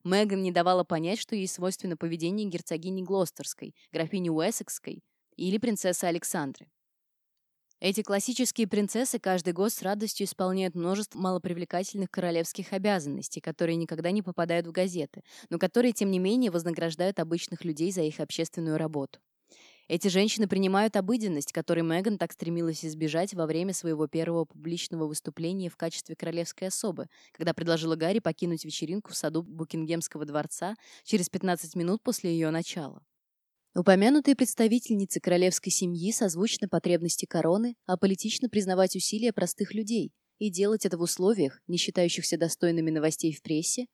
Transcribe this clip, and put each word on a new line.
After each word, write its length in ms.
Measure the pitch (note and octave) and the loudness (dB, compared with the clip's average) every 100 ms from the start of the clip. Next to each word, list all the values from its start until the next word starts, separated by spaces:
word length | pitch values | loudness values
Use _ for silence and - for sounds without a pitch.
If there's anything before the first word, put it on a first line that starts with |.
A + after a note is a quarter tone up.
Меган 400 | F3 F#3+ G#3+ G3 | 0 2 4 2
не 80 | F#3+ | 0
давала 320 | F3 F3 F#3 | 2 4 4
понять, 360 | F3 E3 E3 A3 | 2 0 -2 -4
что 160 | - A3 | -4 -4
ей 120 | F#3 | -4
свойственно 500 | - F3+ F#3+ F#3+ E3 | -4 -4 -4 -4 -4
поведение 500 | E3+ E3 E3 G#3 G#3 | -4 -2 -2 -2 -2
герцогини 540 | E3+ - D#3+ E3+ F#3+ | -6 -6 -6 -6 -6
Глостерской, 760 | F3+ G3 F3 - C#3+ - C#3+ - _ | -2 0 0 -2 -12 -10 -12 -16 _
графини 380 | D#3+ D#3+ G3 F3 | -6 -4 -2 0
Уэссекской 760 | D#3 F3 A#3 - - - - _ _ _ - | 0 0 -2 -8 -12 -10 -14 _ _ _ -6
или 200 | F#3 G#3 | -2 0
принцессы 480 | A#3 G3+ F#3 F3+ F#3 | 0 0 0 0 0
Александры. 640 | E3+ - F#3 C#3+ - - _ _ _ _ _ _ _ _ _ _ - | -2 -2 -4 -4 -8 -18 _ _ _ _ _ _ _ _ _ _ -4
Эти 220 | F#3 G3 | -2 0
классические 680 | G#3 G3+ G3+ A#3+ B3 - G#3+ | 0 -2 0 -2 -2 0 0
принцессы 520 | G#3 G#3 A3 C4 A3+ | 0 0 0 -2 -2
каждый 320 | - F#3 F3 | 0 0 0
год 220 | F3 G3+ | 0 0
с 80 | - | 0
радостью 440 | F#3 G#3 G#3+ - G3 | -4 -2 -4 -4 -6
исполняют 480 | - F#3 F#3+ F#3 | -2 -2 0 -2
множество 460 | F3 E3+ G3 G#3+ - | -2 -2 -2 -4 -4
малопривлекательных 880 | F#3 F#3 F3 F3 F3 F3 G3 G#3 F#3+ | -2 -2 -2 -6 -4 -4 -4 -4 -4
королевских 640 | - F3+ E3+ E3+ - F#3 | -2 -2 0 -2 -6 -6
обязанностей, 680 | F#3+ G3 G3 C#3+ C#3 B2+ - | -2 0 0 0 -6 -8 -10
которые 340 | - D#3+ E3+ E3 | -8 -2 0 0
никогда 360 | E3 D#3+ E3+ | -2 -2 0
не 100 | G3+ | 0
попадают 440 | F3+ F3 E3+ E3+ E3+ | -2 -2 0 0 0
в 40 | |
газеты, 500 | E3 F#3 F3 C#3 - - - - | 0 -2 -2 -6 -8 -20 -20 -8
но 100 | E3+ | -2
которые, 320 | F#3 A#3 B3 | 2 4 4
тем 180 | - G3+ | 4 2
не 80 | F#3 | 2
менее, 320 | F#3 A#3+ B3 | 2 2 2
вознаграждают 720 | E3+ E3 E3 E3 D#3+ F3+ F#3+ | 2 0 -2 -2 0 0 0
обычных 460 | E3 E3+ - E3+ F3 | -2 -2 -4 -8 -6
людей 260 | D3 E3+ | -2 -2
за 120 | F#3 | 0
их 180 | D#3 D3+ | -2 -2
общественную 560 | D3 - E3 - D#3+ D#3 | -6 -4 -4 -2 -2 0
работу. 420 | D#3+ D3+ C3+ - _ _ _ - - - - | 0 -2 -6 -10 _ _ _ -20 -20 -16 -4
Эти 180 | F3 G3+ | 0 2
женщины 400 | F3+ G#3+ G#3 G3+ | 4 2 2 0
принимают 480 | F#3+ F#3+ G3 A3 G#3 | 2 2 4 2 2
обыденность, 560 | F#3+ A#3+ G#3+ D#3 - | 0 0 0 -2 -4
которой 300 | - D#3+ E3 | -4 0 0
Меган 360 | E3 E3 G3 G#3 | 2 0 0 -2
так 140 | E3+ | -4
стремилась 540 | - E3 E3+ E3 D#3 E3 | -4 -4 -2 -2 -2 -6
избежать 480 | D#3 D#3+ D#3+ G3 | -4 -2 0 -2
во 120 | F#3 D#3 | -2 -2
время 280 | D#3+ F#3+ | 0 -2
своего 340 | F#3 E3+ D#3 D3+ | -2 -2 -2 -2
первого 380 | E3 E3 E3+ D#3 | -2 0 0 -2
публичного 600 | - D#3 E3+ - E3 D#3 | -6 -8 -6 -6 -4 -4
выступления 640 | D3+ - D#3 E3 F#3+ F3 | -4 -8 -6 -4 -4 -6
в 60 | - | -6
качестве 400 | E3+ - - E3 | -6 -6 -12 -10
королевской 540 | E3 E3 E3 - F#3+ | -6 -4 -6 -6 -6
особы, 400 | - A3 E3 - _ - | -4 -4 -4 -8 _ -20
когда 200 | - E3+ | -6 -2
предложила 440 | D#3+ E3+ E3 D#3+ D#3+ | 0 2 2 2 0
Гарри 220 | D#3+ G#3+ | 2 2
покинуть 440 | F3 D#3+ E3+ D#3+ | 0 -2 -2 -2
вечеринку 480 | D#3 - D#3 F#3+ - | -4 -6 -4 -4 -6
в 60 | - | -4
саду 260 | D#3 D#3+ | -2 -2
Букингемского 800 | E3+ D#3+ D#3+ E3 D#3 E3 - D3+ | -4 -8 -6 -4 -2 -2 -4 -8
дворца 520 | D3+ D3 D3+ - F3 A3+ - - | -4 -4 -4 -6 -8 -8 -14 -18
через 240 | - G#3 F3 | 0 0 0
пятнадцать 480 | F#3 F#3+ F3 E3 F#3 | -2 0 -2 -2 -4
минут 260 | E3+ A3 | 0 0
после 300 | - A#3 F3+ | -2 -2 0
ее 180 | E3+ D#3+ | 0 2
начала. 540 | D#3+ F3 - C#3 - _ _ _ _ _ _ _ - | 0 -2 -6 -8 -12 _ _ _ _ _ _ _ 0
Упомянутые 600 | F3+ F#3+ G#3 D4 C#4 C4+ | 6 8 8 6 6 6
представительницы 840 | B3 - A3+ A#3 - G#3 G3 - | 4 4 4 4 2 0 0 -2
королевской 520 | F3+ F3 F#3 F3 - | 2 4 4 2 0
семьи 400 | - F3+ F3 F3 | 0 0 0 0
созвучны 560 | A3+ G3+ E3 A3 - G3+ | 0 0 2 0 0 0
потребности 580 | E3+ F3 F3 E3+ - - | 2 4 2 2 -2 -2
короны 500 | E3+ D#3 F#3+ A#3 A#3+ - | 2 4 4 2 -4 -4
аполитично 600 | F3+ F#3+ F#3+ G#3+ - A#3+ | 2 2 2 -2 -2 0
признавать 480 | G#3 F#3+ F#3 F#3+ F#3+ | 0 2 4 4 4
усилия 380 | - G#3+ A#3 | -2 0 0
простых 400 | G#3 F3+ - G3 | 0 -2 -2 -4
людей 400 | G#3 G#3 A3+ D#3+ _ _ - | -4 -2 -2 -2 _ _ -4
и 140 | G#3+ | -4
делать 340 | F3 G3+ A3 F#3+ | 2 2 2 0
это 100 | E3+ | 0
в 60 | |
условиях, 580 | E3+ - F#3 A3 C#3 - - | -2 2 2 4 2 0 -6
не 120 | F3 | -2
считающихся 600 | - - F3 - E3 E3 | 0 2 2 2 -2 0
достойными 540 | E3 - F3 E3 D#3+ | 0 2 2 2 2
новостей 420 | D#3 D3+ D#3 E3 | 2 0 2 -2
в 80 | D3+ | -2
прессе 460 | - D#3 E3+ - B3 | -2 -2 0 -2 -6